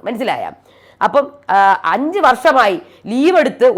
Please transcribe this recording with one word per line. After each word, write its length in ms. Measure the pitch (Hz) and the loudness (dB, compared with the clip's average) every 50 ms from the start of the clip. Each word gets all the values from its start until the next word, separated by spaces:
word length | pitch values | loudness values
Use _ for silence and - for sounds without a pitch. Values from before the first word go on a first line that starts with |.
| - | -10
മനസ്സിലായ? 460 | 233 240 214 262 202 151 120 95 80 73 - _ _ _ _ _ _ _ _ - | -10 -8 -6 -6 -6 -6 -6 -8 -10 -14 -16 _ _ _ _ _ _ _ _ -4
അപ്പം, 280 | 208 - 285 277 277 - - _ - | 0 0 0 -2 -2 -8 -14 _ -2
ആ, 300 | 190 196 196 196 190 185 - | 0 2 4 4 2 0 0
അഞ്ച് 340 | 160 170 220 269 311 359 403 | -4 -4 -2 -4 -4 -2 0
വർഷമായി 640 | 311 262 254 - - 330 277 262 226 202 185 160 - - _ _ - | 2 2 2 2 0 2 2 2 2 0 -2 -4 -8 -14 _ _ -12
ലീവ് 320 | 185 220 254 285 349 370 349 | -8 -4 -2 0 2 2 2
എടുത്ത് 280 | 294 269 - - 247 254 214 | 0 0 0 0 2 2 2